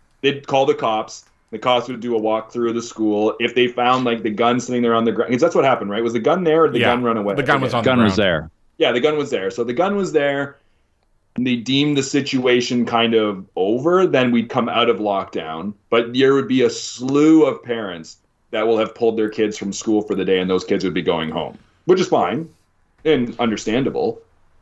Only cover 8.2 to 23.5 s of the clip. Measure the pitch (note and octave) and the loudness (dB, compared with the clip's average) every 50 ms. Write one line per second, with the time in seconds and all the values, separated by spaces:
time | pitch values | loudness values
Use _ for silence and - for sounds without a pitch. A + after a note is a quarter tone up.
8.2 | A#2 A2+ E2+ D#2 D#2+ D#2+ - _ _ _ _ - D#3 B2+ A#2+ B2 B2+ D3+ D#3 D3+ | 2 2 2 0 -4 -8 -16 _ _ _ _ 0 0 2 2 2 2 2 0 0
9.2 | C3+ A#2 A#2+ G2+ F#2+ F#2+ - A#2+ A2+ A#2+ A#2+ C#3 F#3 G3+ G3+ G3+ F#3+ D#3+ D3+ D3+ | -2 -2 -4 -4 -4 -4 -4 -4 -4 -2 -2 0 0 0 0 -2 -2 0 0 0
10.2 | C#3+ C#3+ C#3 C#3 C#3+ C#3 - _ _ _ _ _ _ _ _ _ _ _ _ _ | 0 0 0 -2 -4 -6 -10 _ _ _ _ _ _ _ _ _ _ _ _ _
11.2 | _ _ - A#2+ B2 B2+ B2 A#2+ G#2+ B2+ C3+ C#3 D3 D3 D3 C#3 C3+ - - C#3+ | _ _ -6 -4 -2 -2 -2 -2 -2 -2 0 0 2 2 0 0 -2 0 -2 -2
12.2 | C3+ - C#3 B2+ B2 B2+ B2 B2 A#2+ - B2+ B2 A#2 A#2 A#2 A#2 A#2 A#2 A2+ A2+ | -2 -2 -2 0 2 2 2 2 2 0 -2 -2 -2 0 0 0 2 2 2 2
13.2 | G#2+ G#2 G2+ F#2 F#2+ - - F2+ F#2 G2+ A#2 B2+ C#3 E3 F3+ F#3 F#3 E3 C#3+ C3 | 2 0 -2 -6 -10 -10 -6 -4 -2 0 0 0 0 0 2 2 2 2 2 2
14.2 | B2+ B2 A#2+ A#2 A2+ A#2+ - B2 A#2 A2+ E2+ A2+ A#2+ B2 A2 F#2+ G#2 G#2 G2 F#2+ | 2 2 2 0 -2 -2 -2 -2 -2 -2 0 0 2 2 0 0 0 -2 -2 -2
15.2 | F#2 - - G2 E2 D#2+ D#2+ E2 F2+ G#2 G#2 _ _ - A#2 A#2+ A#2+ A#2 B2 B2+ | -4 -6 -8 -8 -8 -8 -8 -10 -10 -10 -12 _ _ -2 0 0 0 0 0 2
16.2 | C3+ C3+ C#3 C#3 B2 A#2 B2+ B2+ A#2+ A2+ - - - - - - B2+ C3+ C#3 C#3+ | 4 4 4 2 0 0 2 2 2 2 0 -4 -10 -12 -12 -8 -4 0 2 4
17.2 | D3+ D#3 D#3+ D#3+ D3 C3+ A#2+ - - A#2+ A#2 A2+ G#2+ F#2+ F2 E2 D#2+ - - _ | 6 6 6 6 6 4 2 -2 -6 -8 -6 -6 -6 -8 -10 -12 -14 -16 -20 _
18.2 | _ _ _ _ _ _ A#2 A2 A2 A2+ A2+ A2 A2 G2 - - A#2+ A2+ G#2+ A2 | _ _ _ _ _ _ -4 0 0 2 2 2 0 -2 -2 0 0 0 2 0
19.2 | G#2+ G#2 - A#2 G#2+ G2+ G2 - G2 G2 G2 - - A#2 G#2+ G#2 G#2 - G2 F#2+ | -2 -2 0 0 -2 -2 -2 -4 -8 -8 -8 -6 -2 0 0 0 0 -2 -4 -2
20.2 | F#2 F#2 F#2+ F2+ F#2 F#2 F#2 F#2 - - G2 F#2+ F#2 F2+ D#2+ F2+ D#2 F#2 F2 E2 | 0 0 0 0 2 0 0 -2 0 -2 -2 -2 -2 -2 -4 -2 -2 -2 -2 -2
21.2 | E2 D#2 D#2 D#2+ D2 - - - _ _ _ _ _ D#3+ F#3 F#3 F3+ - E3 D3 | -2 -4 -6 -6 -8 -8 -10 -16 _ _ _ _ _ 2 2 2 2 0 0 0
22.2 | - F2 A2 D3+ E3+ - _ _ _ _ _ _ _ _ _ _ - D3+ D3+ B2+ | 0 0 -2 -4 -8 -10 _ _ _ _ _ _ _ _ _ _ 0 0 2 2
23.2 | A#2+ A#2 - - A#2+ A2+ | 0 -2 -4 -2 -2 -2